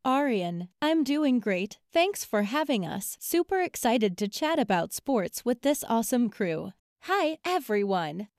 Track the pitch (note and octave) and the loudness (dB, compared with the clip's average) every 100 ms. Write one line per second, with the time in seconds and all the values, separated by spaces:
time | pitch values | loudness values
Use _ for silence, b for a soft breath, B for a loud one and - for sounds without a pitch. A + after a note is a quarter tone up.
0 | B3+ C4+ C#4+ G#3 F3 F3 F3+ - D4+ E4 | 0 2 2 0 -2 -4 -8 -2 2 2
1 | C4 D4 D4 B3 G#3 F3+ G#3 - _ E4 | 2 2 4 2 2 -2 -2 -8 _ 2
2 | F#4 G4+ - G#3 G#3 C#4+ D4+ A#3 E3 G3 | 2 0 -2 0 0 0 0 0 -2 -6
3 | - - - E4+ F4 F#4+ F4 - A#3+ A#3+ | -8 -10 -2 0 2 0 -2 0 2 2
4 | G#3+ F3 G#3 - D#4 D#4+ G#3+ F3+ E3 - | 2 0 -6 -2 -2 0 2 0 0 -6
5 | - B3 F3 - A#3+ A#3+ C#4 D4 - A3+ | -2 0 0 -4 -4 0 0 0 0 -2
6 | A3+ B3 A#3 - F#3 D#3 F#3 - _ _ | 2 0 0 -2 -4 -2 -6 -14 _ _
7 | - G4 D#4+ D#4 F4 F4+ B3+ G#3 G3+ F#3 | -2 0 0 -2 -2 -2 0 0 2 0
8 | D#3 D#3+ G#3 | -2 -6 -10